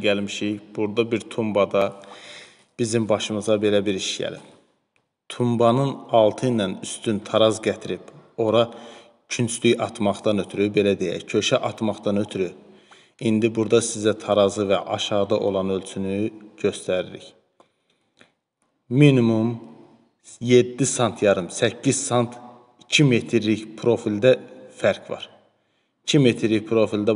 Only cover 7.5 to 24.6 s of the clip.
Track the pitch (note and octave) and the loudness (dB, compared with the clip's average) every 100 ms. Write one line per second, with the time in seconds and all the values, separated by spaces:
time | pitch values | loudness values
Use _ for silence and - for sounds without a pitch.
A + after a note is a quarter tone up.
7.5 | G#2 G#2+ F#2 - F2+ - - - - A2 | 2 -2 -4 -8 -10 -12 -20 -14 -4 0
8.5 | A2+ A#2 - - - - _ _ - A2+ | 2 0 -4 -20 -20 -20 _ _ -4 -4
9.5 | - A#2 A#2 G#2 - G2+ G2 A2 G2+ F2+ | 0 2 2 -2 -2 -4 -2 -2 -2 -4
10.5 | G2 G#2 G#2 G2+ F#2 F2+ F#2+ - G#2+ - | -2 0 2 0 0 -2 -6 -4 -2 0
11.5 | C3 A2+ - A2 G2+ G#2+ G2+ G#2 F#2+ F2 | 0 -2 -4 -6 -4 -2 -2 -2 -4 -6
12.5 | - - - _ - _ _ - A2 A2+ | -8 -20 -20 _ -20 _ _ 0 2 0
13.5 | A2+ G#2+ A#2 A2 G#2+ G#2+ G2+ - G2+ G2 | 0 2 2 2 -2 -2 -2 0 4 4
14.5 | G#2+ G2 F2+ - G2+ - G#2 G2+ G#2 G#2 | 2 0 0 -2 -6 -2 -2 0 0 0
15.5 | F#2+ F#2+ F#2+ - G2 F#2+ G2 A2 - - | -2 -2 -4 -6 -8 -6 -4 -4 -8 -20
16.5 | - G2+ - - F#2 E2+ - - _ _ | -4 -4 -2 -4 -4 -4 -12 -20 _ _
17.5 | _ _ _ _ _ _ _ - _ _ | _ _ _ _ _ _ _ -20 _ _
18.5 | _ _ _ _ B2+ D3 C3 A#2 A2 A#2 | _ _ _ _ 6 6 6 4 2 0
19.5 | A#2 - - - _ _ _ - - A#2+ | -4 -12 -20 -20 _ _ _ -20 -8 4
20.5 | B2 B2 B2 C3 - A2+ - G2+ F#2+ F2 | 6 6 0 -2 0 -2 2 2 2 -2
21.5 | - A2+ - C#3 B2+ - A#2+ A#2 - - | -2 -2 0 -2 -2 0 -2 -2 -6 -20
22.5 | - _ _ - D#3+ C#3 A#2+ - A#2 G#2+ | -20 _ _ -2 2 4 4 2 0 2
23.5 | G#2 - - A#2+ A2 A2 G#2 B2 - - | 0 -4 -4 0 0 -2 2 4 4 -2
24.5 | - | -20